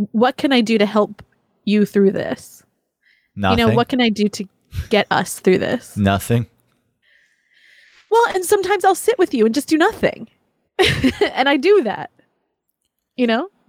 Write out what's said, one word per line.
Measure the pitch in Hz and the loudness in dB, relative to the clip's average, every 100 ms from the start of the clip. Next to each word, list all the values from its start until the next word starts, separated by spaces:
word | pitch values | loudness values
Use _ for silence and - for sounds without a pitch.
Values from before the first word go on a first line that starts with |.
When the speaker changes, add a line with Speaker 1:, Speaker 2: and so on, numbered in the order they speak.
| 208 | -6
Speaker 1:
what | 220 247 269 | 0 0 0
can | 302 | 0
I | 262 | 2
do | 220 226 | 2 2
to | 202 | 2
help | 214 208 - - _ _ _ | 0 -2 -4 -20 _ _ _
you | - 208 202 | -2 0 0
through | 208 196 | 2 2
this?" | - - - - - _ _ _ _ _ _ _ - | 0 -4 -8 -14 -20 _ _ _ _ _ _ _ -4
Speaker 2:
Nothing. | 98 202 | 0 2
Speaker 1:
You | 226 | 2
know, | 214 | 2
what | - | 0
can | 254 | 0
I | 240 | 0
do | 208 208 | 0 -2
to | - 196 _ _ - - | -4 -12 _ _ -12 -2
get | 202 - | -2 0
us | - 185 - | -2 -4 -2
through | - 185 | 0 0
this? | - 247 - - | 0 -6 -6 -2
Speaker 2:
Nothing. | 98 98 - 120 117 _ _ _ _ _ _ _ _ _ _ _ _ _ _ _ _ | 0 0 0 -4 -4 _ _ _ _ _ _ _ _ _ _ _ _ _ _ _ _
Speaker 1:
Well, | 440 466 | 0 2
and | 381 | -2
sometimes | 359 415 370 403 | 0 0 0 0
I'll | 381 | 2
sit | 359 - 480 | 2 0 0
with | 359 | 0
you | 262 220 | 2 0
and | |
just | 226 - | 0 -2
do | 311 | 0
nothing. | 359 440 - - - _ _ _ _ - | 0 0 -4 -4 -12 _ _ _ _ -2
<laughs> | 370 - 262 - 339 | 0 0 -2 0 -2
And | - 262 | 0 0
I | 294 | 2
do | 294 415 | 4 2
that, | 233 185 - _ _ _ _ _ _ _ _ _ _ - | 2 -4 -12 _ _ _ _ _ _ _ _ _ _ -4
you | 247 | -2
know? | 226 349 - | -2 -6 -12